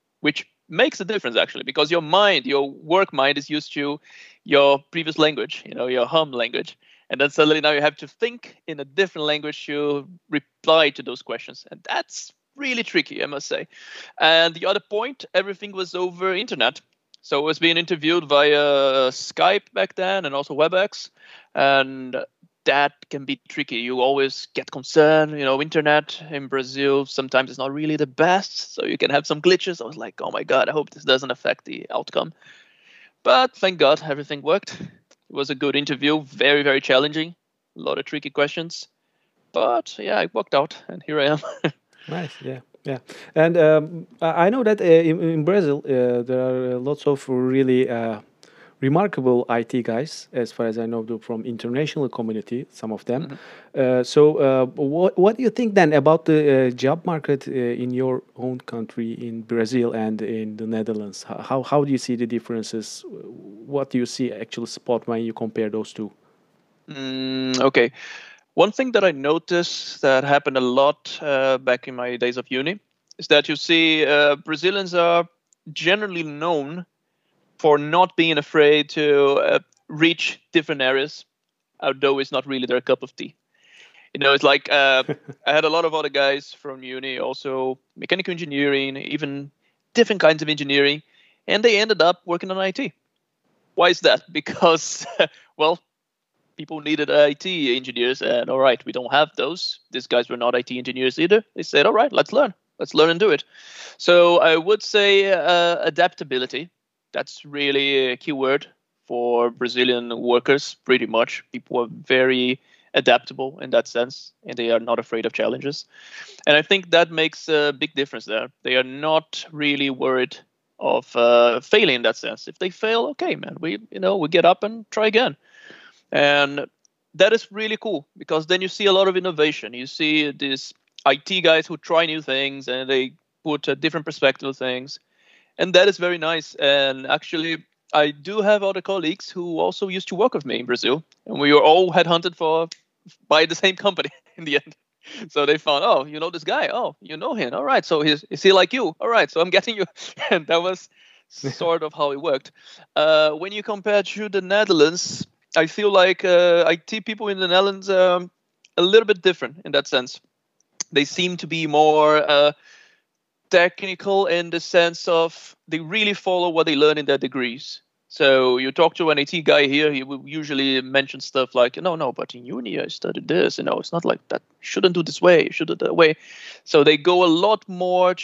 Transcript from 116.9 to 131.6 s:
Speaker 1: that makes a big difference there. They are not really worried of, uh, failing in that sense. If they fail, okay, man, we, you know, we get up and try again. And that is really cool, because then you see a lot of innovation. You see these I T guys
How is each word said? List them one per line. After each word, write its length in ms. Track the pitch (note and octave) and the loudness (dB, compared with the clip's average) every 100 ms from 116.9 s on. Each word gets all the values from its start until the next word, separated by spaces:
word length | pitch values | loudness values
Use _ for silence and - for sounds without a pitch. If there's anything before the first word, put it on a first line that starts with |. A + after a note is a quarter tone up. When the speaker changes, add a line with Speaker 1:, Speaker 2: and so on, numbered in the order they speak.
Speaker 1:
that 180 | E3 E3+ | 2 2
makes 380 | D#3+ D#3+ - - | 0 -4 -4 -2
a 220 | D#3 D3 | 0 0
big 240 | C3+ D3+ C#3 | -4 -6 -6
difference 300 | C#3 A2+ G#2 | -6 -8 -8
there. 260 | A2 B2 _ | -8 -8 _
They 140 | - C3 | -2 0
are 80 | |
not 640 | B2+ C#3 D#3 D#3 D#3 - - | 0 -4 0 0 -2 -12 -14
really 380 | D3+ D3 C#3+ C#3 | -4 -2 0 -2
worried 480 | B2+ C3+ C3 B2+ - _ _ _ _ | -2 -2 0 -2 -8 _ _ _ _
of, 360 | - - - B2 | -2 -2 -2 2
uh, 440 | A#2 A#2+ A#2+ A#2 | 4 6 4 2
failing 340 | - G#3+ D3+ B2+ | 2 2 2 0
in 60 | |
that 140 | A#2 - | -2 -2
sense. 300 | A2+ A2 - | -8 -10 -16
If 120 | - | -10
they 100 | F#3 | -10
fail, 380 | - A3 A3+ B3+ | -6 -2 -2 -4
okay, 240 | C#4 F4 D3+ | -6 -6 -6
man, 200 | - E3 | -10 -10
we, 200 | E3 G#3 A3+ | -8 -8 -10
you 100 | G3 | -4
know, 160 | F#3 G3 | -2 -2
we 100 | D3+ | 0
get 160 | E3+ E3+ | 2 4
up 180 | F#3+ | 2
and 220 | G#3 A3+ G#3+ | -2 -8 -8
try 160 | - A3 | -2 0
again. 280 | G#3+ B3 C#3+ _ _ - - - _ _ | 2 0 -4 _ _ -20 -20 -20 _ _
And 560 | D3 C#3+ C#3+ C#3+ C#3+ B2+ _ _ _ _ D#3 | 0 2 2 0 -2 -12 _ _ _ _ 2
that 180 | G3 | 4
is 180 | A3 - | 4 -2
really 260 | G3 A3 G#3+ | -8 -6 -6
cool, 280 | A3+ D#3+ - _ | -6 -8 -8 _
because 280 | - D#3 D#3+ | -4 -4 -2
then 140 | F#3 | -2
you 60 | F#3+ | -2
see 180 | - G3+ | -2 2
a 80 | |
lot 140 | F#3+ G3 | 4 4
of 100 | F#3 | 0
innovation. 560 | F#3 D3+ D3+ C#3+ A2 | -4 0 0 0 -10
You 140 | B2 C3 | -12 -14
see 440 | - D#3 D#3 D3 | -4 0 0 0
these 420 | C#3+ C#3+ C3+ - - _ - C#3+ | -4 -6 -6 -8 -18 _ -2 0
I 100 | C#3 | 0
T 260 | - F#3 | -2 0
guys 240 | E3 D#3+ | 4 2